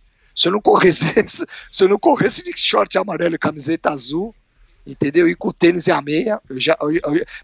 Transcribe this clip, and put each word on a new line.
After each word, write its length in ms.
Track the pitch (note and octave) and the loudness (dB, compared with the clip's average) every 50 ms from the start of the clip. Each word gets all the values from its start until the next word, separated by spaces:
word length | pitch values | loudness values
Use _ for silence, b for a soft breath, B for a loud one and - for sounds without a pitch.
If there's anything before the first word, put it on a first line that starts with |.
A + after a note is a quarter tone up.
| _ _ _ _ _ _ - | _ _ _ _ _ _ -2
Se 100 | - - | 0 0
eu 60 | E3 F#3+ | 0 0
não 80 | G#3 | 0
corresse, 440 | - A3 G#3+ F#3 - F#3 D#3+ - E3 | 2 4 4 6 6 4 4 4 2
<laughs> 440 | D#3+ - - G3+ - - - E4+ - B B B B B | 2 2 0 2 2 0 0 -2 -4 B B B B B
se 100 | - F#4+ | 2 4
eu 60 | F#4 | 4
não 100 | - - | 2 2
corresse 460 | - E4 C#4+ - E4 D#4+ - - F4+ | 2 2 2 2 2 2 2 0 -2
de 80 | F4+ E4+ | -4 -8
short 400 | - - - - C4+ G3+ - - | -4 -2 0 0 0 0 0 0
amarelo 380 | F#3+ F#3+ G#3 F3 D3+ E3+ E3+ E3 | -2 -2 -2 -4 -2 -2 -2 -2
e 40 | D#3 | -2
camiseta 520 | - D#3+ D3+ D3+ C#3 C3 E3 E3 - F3 | -4 -6 -6 -4 -4 -4 -4 -2 -2 -4
azul, 420 | D#3 C#3 C3+ C3+ C#3+ E3 F#3+ A#3 A3 _ _ _ _ _ _ _ _ _ - | -2 -2 -4 -4 -4 -4 -8 -8 -12 _ _ _ _ _ _ _ _ _ -20
entendeu? 400 | - C3+ - - C#3 - E3+ F3 E3 | -14 -6 -4 -4 0 2 2 2 2
E 60 | F3 | 2
com 140 | - - G#3 | -2 -6 -8
o 40 | - | -4
tênis 340 | - - E3+ F3 F3+ D#3 F#3 | 0 2 2 2 2 2 0
e 20 | |
a 100 | F3 D3+ C#3+ | 0 0 -2
meia, 380 | C#3+ D3 D#3+ G#3+ A3+ G#3 - _ - | -4 -4 -2 -2 -4 -4 -6 _ -10
eu 120 | C3+ B2+ | -8 -4
já, 160 | C3+ - D#3+ - | -2 -2 -2 -2
eu, 120 | - D3 D#3 | -2 -4 -4
eu, 320 | E3+ - D3+ D3 E3+ - B B B | -4 -2 -2 -2 -2 -4 B B B